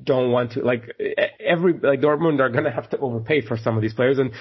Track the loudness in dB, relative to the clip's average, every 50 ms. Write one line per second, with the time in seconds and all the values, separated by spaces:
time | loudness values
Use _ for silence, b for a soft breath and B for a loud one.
0 | -2 0 0 2 2 2 2 2 0 -2 -4 -2 0 0 0 0 -4 -10 -10 -8
1 | -6 -4 0 0 -2 -2 -2 _ -2 0 0 2 2 2 2 2 2 2 2 4
2 | 4 2 2 2 2 2 2 4 2 2 0 -2 -4 -4 -4 -4 -6 -6 -6 -4
3 | -4 -4 -4 -4 -4 -2 -2 -2 0 -2 -6 -4 -2 -2 -2 0 -2 -4 -2 0
4 | 2 2 2 2 0 -2 -4 B